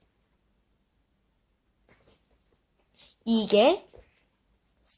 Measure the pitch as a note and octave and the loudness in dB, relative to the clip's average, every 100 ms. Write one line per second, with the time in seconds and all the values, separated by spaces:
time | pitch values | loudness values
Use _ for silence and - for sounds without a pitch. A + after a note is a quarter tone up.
0 | _ _ _ _ _ _ _ _ _ _ | _ _ _ _ _ _ _ _ _ _
1 | _ _ _ _ _ _ _ _ _ _ | _ _ _ _ _ _ _ _ _ _
2 | _ _ _ _ _ _ _ _ _ _ | _ _ _ _ _ _ _ _ _ _
3 | - _ A3+ A3+ G3 G#3 C4 G4 - - | -20 _ -4 -2 0 2 2 0 -6 -20
4 | - _ _ _ _ _ _ _ - | -20 _ _ _ _ _ _ _ -20